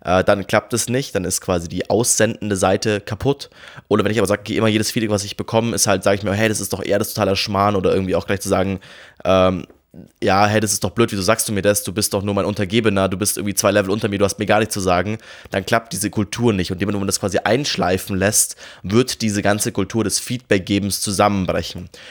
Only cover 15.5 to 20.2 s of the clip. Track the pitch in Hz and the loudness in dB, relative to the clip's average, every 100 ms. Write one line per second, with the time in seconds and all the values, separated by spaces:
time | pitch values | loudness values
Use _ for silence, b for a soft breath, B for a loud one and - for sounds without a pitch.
15.5 | 98 92 113 - 165 104 110 98 - 120 | -6 0 -2 -2 -4 -4 -2 -4 0 0
16.5 | 98 87 90 98 101 98 - 104 98 101 | 2 -2 -2 -2 -2 -2 -2 -2 0 2
17.5 | 120 151 - 92 95 - 95 95 107 - | 0 0 -2 0 0 -2 0 2 2 -2
18.5 | B B B 90 107 127 - 110 101 98 | B B B 0 2 2 0 -2 0 0
19.5 | 104 120 - 95 113 101 - | 0 0 -2 -2 0 0 -2